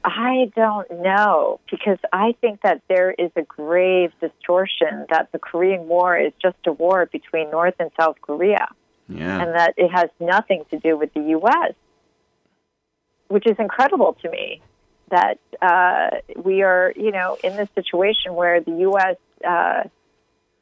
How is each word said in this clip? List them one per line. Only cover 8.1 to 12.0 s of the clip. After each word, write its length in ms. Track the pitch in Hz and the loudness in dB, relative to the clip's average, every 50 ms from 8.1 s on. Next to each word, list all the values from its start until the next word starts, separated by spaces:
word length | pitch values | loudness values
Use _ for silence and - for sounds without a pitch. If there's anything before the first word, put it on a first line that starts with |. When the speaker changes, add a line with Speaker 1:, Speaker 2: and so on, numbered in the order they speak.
| 147 _ | 0 _
Speaker 1:
Korea, 460 | - - 147 156 180 202 208 - - - - _ _ _ _ _ _ | -10 -10 -4 0 0 0 2 0 -2 -6 -8 _ _ _ _ _ _
Speaker 2:
Yeah. 340 | - 185 - 156 180 190 185 | -16 -12 -8 -6 -4 -2 -2
Speaker 1:
and 140 | 175 170 165 | -4 -2 2
that 200 | 170 170 165 - | 2 2 2 2
it 120 | - 175 170 | 2 0 2
has 200 | 180 180 170 - _ _ | 2 0 -2 -2 _ _
nothing 460 | 170 170 185 208 220 _ 196 165 156 _ | -2 0 0 0 0 _ -4 -4 -4 _
to 80 | - 151 | -10 -2
do 180 | - 165 160 | 0 0 0
with 160 | 147 156 156 _ | 0 -2 -4 _
the 80 | 156 | -6
U 260 | 147 156 160 160 180 | -2 -2 -2 2 2
S, 260 | 226 285 339 349 - - _ _ _ _ _ | 2 2 2 0 -4 -6 _ _ _ _ _